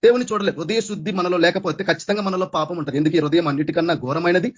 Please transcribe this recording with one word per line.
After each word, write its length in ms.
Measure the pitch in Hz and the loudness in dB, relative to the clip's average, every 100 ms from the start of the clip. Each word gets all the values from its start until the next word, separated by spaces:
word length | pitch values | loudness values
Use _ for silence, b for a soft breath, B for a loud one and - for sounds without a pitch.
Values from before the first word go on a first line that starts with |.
దేవుని 200 | 220 247 | 6 4
చూడలేదు. 360 | 247 214 196 147 | 0 -2 -2 -4
హృదయ 200 | 160 220 | -2 -2
శుద్ధి 320 | 208 202 156 | -2 -6 -4
మనలో 260 | 185 175 175 | -2 0 4
లేకపోతే 460 | 170 185 185 151 | 4 2 -4 -4
ఖచ్చితంగా 380 | 196 165 - 208 | -2 -2 -2 -2
మనలో 240 | 196 185 185 | -2 -2 -2
పాపం 300 | 170 156 175 | -2 -2 -4
ఉంటది. 200 | 147 131 | -4 0
ఎందుకు? 200 | 156 165 | 2 2
ఈ 20 | |
హృదయం 300 | 147 165 160 | 2 2 2
అన్నిటికన్నా 460 | 143 151 156 165 | -2 -2 -2 0
ఘోరమైనది, 600 | 151 123 151 175 175 202 | -2 -2 -2 2 2 0